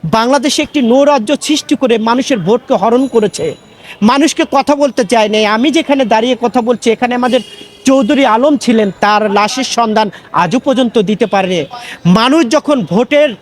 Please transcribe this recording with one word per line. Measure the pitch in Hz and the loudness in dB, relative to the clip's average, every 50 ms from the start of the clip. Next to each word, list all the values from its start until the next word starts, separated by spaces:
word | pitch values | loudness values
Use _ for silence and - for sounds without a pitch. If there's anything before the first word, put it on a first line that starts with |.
| - | -4
বাংলাদেশে | 160 - 220 226 240 269 285 233 302 - - | -2 0 0 2 2 0 0 0 -2 -2 -2
একটি | 302 - - 302 | -4 -2 -2 -2
নৈরাজ্য | 247 220 233 269 285 285 294 269 214 208 196 185 | 2 2 4 4 4 4 2 0 0 -2 -4 -4
সৃষ্টি | - - 302 294 - - 294 | -2 -2 -4 -4 -2 -4 -2
করে | - 262 247 240 226 | -2 0 0 0 0
মানুষের | 220 226 233 247 269 - 277 220 | 0 0 0 -2 0 -2 -2 -2
ভোটকে | 165 175 220 240 - - 269 | 0 0 -2 -2 0 -2 -2
হরণ | 196 185 226 233 247 269 262 | 0 2 2 2 0 0 0
করেছে, | 247 233 214 196 - - 156 160 - - - - - - - - - - | 0 0 0 0 -4 -4 -8 -8 -8 -10 -18 -20 -20 -20 -20 -20 -8 0
মানুষকে | 202 214 254 277 294 302 - - 320 - | 0 2 2 2 0 0 0 -2 -4 -2
কথা | - 277 262 - 294 | 0 -2 0 0 0
বলতে | 285 294 285 - - 240 | 0 0 -2 0 -2 -2
চায় | 175 240 233 214 214 | 0 2 0 2 2
নাই। | 208 214 214 | 0 0 0
আমি | 208 214 220 240 311 | 0 0 0 0 0
যেখানে | 254 330 311 - 285 269 262 | 0 0 0 0 0 0 0
দাঁড়িয়ে | 208 226 220 226 247 254 233 | 0 0 0 0 0 -2 -2
কথা | 240 240 - 247 | -2 -2 -2 -2
বলছি, | 233 226 247 208 - 240 | 0 0 -2 -2 0 -2
এখানে | 220 - 247 240 247 | -2 0 -2 -4 -2
আমাদের | 247 247 247 220 254 208 - - - - - - - - | -2 -2 0 0 -2 -2 -4 -18 -20 -20 -20 -20 -4 0
চৌধুরী | - 269 269 269 208 294 269 277 | 2 2 2 2 2 2 2 2
আলম | 240 214 220 254 302 302 226 | 2 2 2 2 2 0 0
ছিলেন, | - - 240 220 214 202 175 - | 0 0 2 2 0 -2 -2 -2
তার | - 202 208 208 214 214 | 0 0 0 0 0 0
লাশের | 196 202 208 208 - - 262 | 0 0 0 0 -2 -6 -6
সন্ধান | - - - 233 220 214 202 220 202 - - - - - | -4 -2 -2 -2 0 0 0 -2 -2 -4 -12 -20 -6 -2
আজও | 151 175 175 170 254 | -2 -2 0 0 -2
পর্যন্ত | - 294 262 220 262 233 - 240 | 0 0 0 0 0 0 0 0
দিতে | 208 175 214 190 240 | 0 0 0 -2 -2
পারেনি। | 202 - 196 190 180 185 170 143 - - - - - - - - | -2 0 -2 -2 -2 -2 -4 -4 -6 -10 -16 -16 -16 -18 -4 2
মানুষ | 175 180 220 226 254 277 320 330 226 | 2 4 4 4 2 2 2 2 2
যখন | 214 294 - - 294 262 196 | 0 -2 0 0 -2 -2 -2
ভোটের | 147 175 202 247 - 285 285 302 294 214 - | -2 0 -2 0 2 2 2 2 2 -2 -6